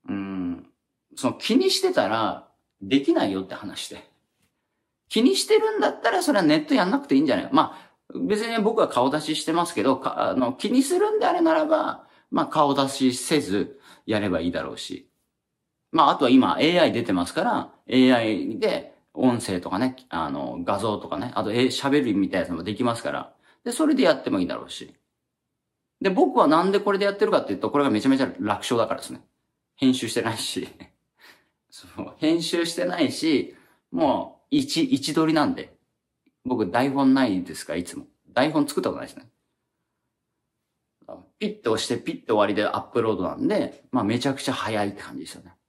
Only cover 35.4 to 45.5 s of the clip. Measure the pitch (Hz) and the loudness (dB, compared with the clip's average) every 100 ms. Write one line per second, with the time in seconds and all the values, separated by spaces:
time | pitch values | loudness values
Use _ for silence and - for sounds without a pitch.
35.4 | 139 - - _ _ _ _ _ _ _ | 2 -2 -10 _ _ _ _ _ _ _
36.4 | 127 117 98 120 139 139 135 131 127 92 | -6 -2 0 0 0 2 4 4 2 -2
37.4 | 85 - - 78 - - - _ _ 123 | -6 -12 -8 -8 -8 -14 -18 _ _ 0
38.4 | 151 151 143 - - 80 - - - _ | 0 0 0 -2 -4 -6 -12 -18 -20 _
39.4 | _ _ _ _ _ _ _ _ _ _ | _ _ _ _ _ _ _ _ _ _
40.4 | _ _ _ _ _ _ - - - _ | _ _ _ _ _ _ -20 -20 -20 _
41.4 | 214 - 117 110 - 117 - - - 107 | -8 -4 -2 -2 -2 -6 -6 -10 -2 2
42.4 | 101 104 104 - - 123 113 92 85 85 | 2 0 -2 -4 -4 -2 0 -2 -4 -2
43.4 | 170 202 101 - _ 127 104 120 139 131 | 0 0 -2 -8 _ -2 0 0 -2 -4
44.4 | - 127 107 110 101 101 - 98 - - | -6 -6 -4 -2 -4 -6 -14 -14 -14 -18
45.4 | - | -20